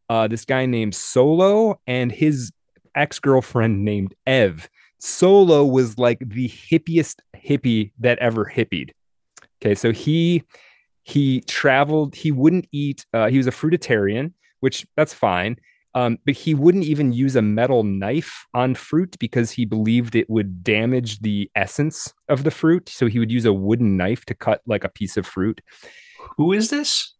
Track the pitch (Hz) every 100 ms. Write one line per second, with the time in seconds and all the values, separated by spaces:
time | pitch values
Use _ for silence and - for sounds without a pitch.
0 | - 113 110 113 - 131 127 117 110 -
1 | - 127 139 165 190 214 220 190 - 127
2 | 123 - 156 139 113 - _ _ _ 139
3 | 147 - 143 131 - 120 113 101 104 104
4 | 98 _ - 131 101 80 - _ _ _
5 | - - 180 202 180 147 143 131 120 110
6 | 123 117 123 113 123 - - 165 - 165
7 | 147 - _ - - 139 123 110 104 -
8 | 123 120 120 113 101 - 113 85 64 _
9 | _ _ _ - _ _ 107 104 117 110
10 | 151 165 165 170 - - _ _ _ _
11 | - 147 135 127 - - 143 131 143 156
12 | 143 - 160 131 151 185 - 143 143 135
13 | - 113 110 135 127 - 156 175 - 110
14 | 98 110 156 _ _ - 131 - - -
15 | 151 - 107 90 101 120 _ _ _ 131
16 | 120 117 - 135 165 147 160 190 156 147
17 | 135 120 135 127 107 107 127 123 104 95
18 | 98 151 - - - 123 131 123 - 156
19 | 185 - 113 123 113 - 110 110 107 120
20 | 117 113 - 110 101 90 90 107 117 127
21 | 117 104 107 101 98 104 95 - 151 -
22 | - _ - 135 151 - 160 175 - -
23 | 120 117 113 120 113 98 98 120 113 95
24 | 92 123 - - 120 104 120 104 - -
25 | 101 107 90 95 101 - _ - - -
26 | - - - - 160 208 220 294 294 -
27 | -